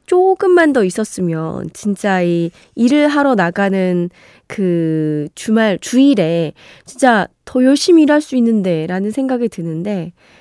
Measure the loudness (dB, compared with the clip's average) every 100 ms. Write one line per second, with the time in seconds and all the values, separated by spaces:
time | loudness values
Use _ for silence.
0 | 0 2 2 2 2 4 4 2 0 -2
1 | -6 -4 -4 -4 -6 -8 -12 -8 -6 -4
2 | -2 0 0 0 -2 -8 _ -2 2 4
3 | 2 2 2 2 0 0 -2 0 0 -2
4 | -4 -8 -20 _ -14 -4 -2 0 0 -2
5 | -2 -4 -6 -8 -2 0 0 -2 -2 2
6 | 4 4 0 0 -4 -8 -20 -20 -20 -2
7 | 2 2 -2 _ -6 0 2 2 4 4
8 | 4 2 0 0 0 0 0 -2 -4 -4
9 | -4 -4 -4 -2 -4 -6 -8 -6 -6 -6
10 | -8 -14 _ _